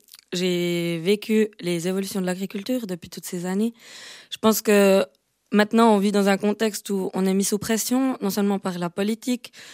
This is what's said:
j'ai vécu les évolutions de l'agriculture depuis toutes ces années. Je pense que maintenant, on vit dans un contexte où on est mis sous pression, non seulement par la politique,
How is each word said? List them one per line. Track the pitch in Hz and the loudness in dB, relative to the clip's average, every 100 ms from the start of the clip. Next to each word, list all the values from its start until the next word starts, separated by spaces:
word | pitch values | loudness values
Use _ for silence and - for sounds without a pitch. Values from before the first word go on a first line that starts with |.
| - - _ | -16 -20 _
j'ai | 180 185 175 175 175 170 170 | -4 -2 0 -2 -2 -2 -2
vécu | 165 208 214 220 214 - | 0 -2 2 2 0 -2
les | 175 175 170 | -4 -4 -2
évolutions | 190 190 202 | -4 -4 -4
de | 185 | -4
l'agriculture | 180 190 208 202 254 214 | -4 -8 -8 -6 -6 -6
depuis | 175 185 | -10 -12
toutes | - - | -14 -10
ces | 180 180 | -8 -4
années. | 196 226 - - - - - - | -2 -2 -4 -16 -20 -20 -20 -18
Je | - | 0
pense | 220 208 | 2 2
que | - 208 196 190 - _ _ _ _ | 4 4 6 4 2 _ _ _ _
maintenant, | 208 208 226 226 | 0 2 4 6
on | 208 | 4
vit | 202 | 4
dans | 202 202 | 2 2
un | 196 | 2
contexte | 208 208 226 202 - | 0 -2 -2 -4 -8
où | 202 185 | -6 -4
on | 185 190 | -2 0
est | |
mis | 190 | 0
sous | 196 208 | 0 -2
pression, | - 220 - 247 269 254 | -2 -2 0 0 0 -2
non | 196 | -4
seulement | 185 202 196 | 0 0 0
par | 190 175 | -4 -6
la | 175 | -6
politique, | - 202 226 - 247 - - - | -2 -4 -2 -4 -6 -6 -20 -20